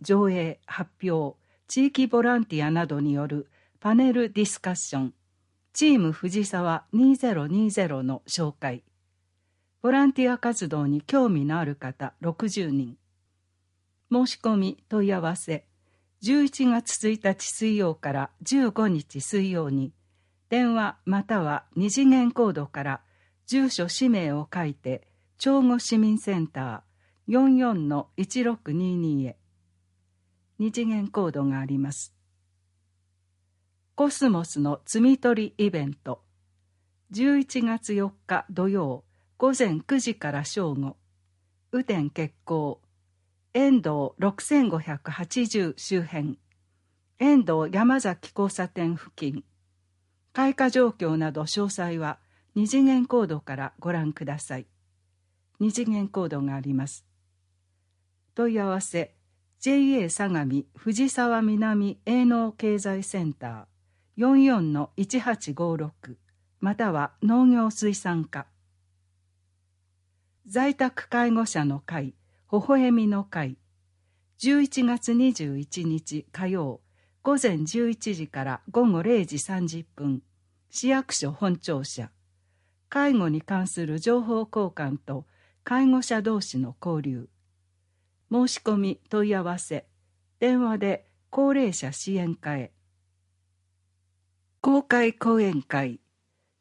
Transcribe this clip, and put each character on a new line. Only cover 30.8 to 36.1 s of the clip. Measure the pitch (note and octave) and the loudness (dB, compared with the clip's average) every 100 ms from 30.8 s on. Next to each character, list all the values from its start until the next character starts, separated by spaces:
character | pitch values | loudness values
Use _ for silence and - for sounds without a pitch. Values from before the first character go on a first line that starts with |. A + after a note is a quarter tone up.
| A#3 | -2
元 | G#3+ G3+ | -2 -2
コ | G#3 F3+ | -2 -2
ー | |
ド | C#3+ | -2
が | C#3 C3+ | -2 -2
あ | C3+ | -2
り | C#3 | -2
ま | C#3 | -4
す。 | C#3 - _ _ _ _ _ _ _ _ _ _ _ _ _ _ _ _ _ _ - | -6 -14 _ _ _ _ _ _ _ _ _ _ _ _ _ _ _ _ _ _ -2
コ | C#4+ | 0
ス | - C4+ | 2 2
モ | F3+ | 2
ス | E3 - | -2 -2
の | C#3+ C#3+ - | -2 -2 -4
摘 | A3 | 2
み | B3 C4+ | 4 4
取 | B3 A3+ G#3+ - | 4 0 -2 0
り | G#3 | 0
イ | |
ベ | E3+ C#3 | 0 -4
ン | C#3+ | -8
ト。 | - | -10